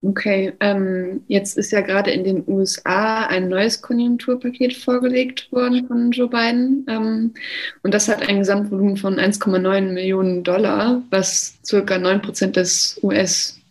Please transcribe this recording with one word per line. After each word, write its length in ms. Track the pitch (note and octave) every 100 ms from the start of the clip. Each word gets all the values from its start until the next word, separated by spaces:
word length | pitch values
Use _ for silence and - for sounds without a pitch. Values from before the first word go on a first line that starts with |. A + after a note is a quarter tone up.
Okay, 500 | G3 G3 G#3+ G3 F#3+ -
ähm, 640 | G3+ G3 F#3+ F#3 F3+ F#3+ -
jetzt 300 | G3+ G3+ -
ist 160 | G#3
ja 80 | G#3
gerade 300 | G3 F#3+ G3+
in 120 | -
den 220 | F#3 F#3+ -
U 140 | G3
S 240 | F#3+ -
A 420 | - F#3 A3 A3 A3
ein 220 | F#3 F#3
neues 320 | F#3 G#3+ A#3
Konjunkturpaket 920 | - A#3+ A#3+ A#3+ - B3+ B3+ B3 B3 -
vorgelegt 760 | - B3 B3+ B3+ B3+ - -
worden 360 | B3 B3 B3 B3+
von 220 | A#3+ A#3+
Joe 160 | A#3+ B3
Biden. 580 | A#3+ A#3 A#3+ B3+ C#4 C4+
Ähm, 460 | A3 A3 A3 A3+ - - - - -
und 120 | G3
das 120 | G3+ -
hat 220 | G#3 -
ein 100 | G3+
Gesamtvolumen 600 | G3 G3+ G#3 G3 G3+ G3
von 200 | G3 F#3+
eins 220 | F#3 G3+
Komma 180 | - F#3
neun 360 | F#3 G3 F#3+
Millionen 500 | F3+ F#3 F#3+ F#3+ F3+
Dollar, 580 | F3 F3+ G#3 G3+ A3 B3 B3
was 480 | F#3+ F#3+ - - -
circa 340 | - G#3 G3+ F#3
neun 240 | F3+ G3
Prozent 340 | - - F#3+ F#3
des 440 | F3+ - - -
U 80 | G3+
S 480 | G3 - - - - _